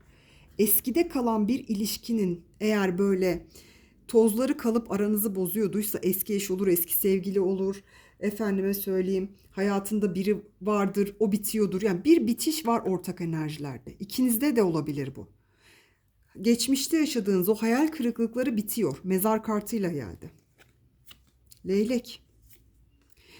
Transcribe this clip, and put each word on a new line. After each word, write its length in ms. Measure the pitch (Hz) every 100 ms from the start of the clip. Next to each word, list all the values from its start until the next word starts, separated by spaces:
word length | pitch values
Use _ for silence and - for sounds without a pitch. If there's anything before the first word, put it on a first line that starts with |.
| _ _ _ - - -
Eskide 500 | 208 - - 247 339
kalan 400 | 285 240 220 202
bir 200 | 262 -
ilişkinin 760 | 202 208 - - 226 190 170 - -
eğer 380 | 214 214 190 175
böyle 480 | 202 190 185 170 - - - - _ _ -
tozları 480 | 233 226 208 262 294
kalıp 360 | 233 226 226
aranızı 420 | 196 208 214 220
bozuyorduysa 640 | 190 180 196 208 180 208 -
eski 320 | 180 190 -
eş 160 | 202 190
olur, 160 | 185 196
eski 300 | 175 - -
sevgili 440 | 202 190 185 196
olur, 420 | 190 190 190 196 - - - -
efendime 540 | 208 208 214 196 190
söyleyeyim, 560 | 196 - 185 185 190 196 - _
hayatında 640 | - 202 196 196 214 202
biri 280 | 175 196 196 - -
vardır, 540 | 190 208 196 196 202 -
o 140 | 214
bitiyordur. 500 | 202 - 220 202 180
Yani 220 | 214 175
bir 220 | 285 330 226
bitiş 400 | 240 - 311 233
var 140 | 233
ortak 400 | 196 185 - 175
enerjilerde. 720 | 170 160 156 156 143 120 -
İkinizde 640 | - 196 - 254 226 285 240
de 60 |
olabilir 540 | 190 160 151 147 135 135
bu. 120 | - _ _ _ _ - _ _ _ _ _ -
Geçmişte 580 | 196 233 269 269 - 320
yaşadığınız 500 | 302 247 196 190 175
o 60 |
hayal 340 | 214 220 240 311
kırıklıkları 680 | - 240 233 233 240 262 220
bitiyor. 440 | 208 - 175 135
Mezar 380 | 185 185 214 220
kartıyla 460 | 220 208 208 233 185
geldi. 420 | 156 107 82 156 - _ _ _ _ _ _ - - _ _ _ - 175
Leylek. 560 | 196 220 247 - - _ _ _ - _ _ _ _ _ _ _